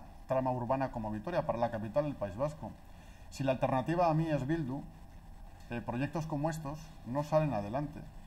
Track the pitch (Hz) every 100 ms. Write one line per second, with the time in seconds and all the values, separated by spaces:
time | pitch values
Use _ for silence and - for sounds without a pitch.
0 | - - - 131 131 117 117 135 131 123
1 | 107 107 175 175 - 113 117 110 107 147
2 | 147 - 101 98 151 156 110 - - -
3 | - - - - 135 127 - 147 123 175
4 | 170 156 160 147 151 165 127 139 - -
5 | - - - - - - - 120 107 117
6 | 143 165 160 147 156 156 139 156 - -
7 | 110 135 151 156 151 110 101 131 147 104
8 | - -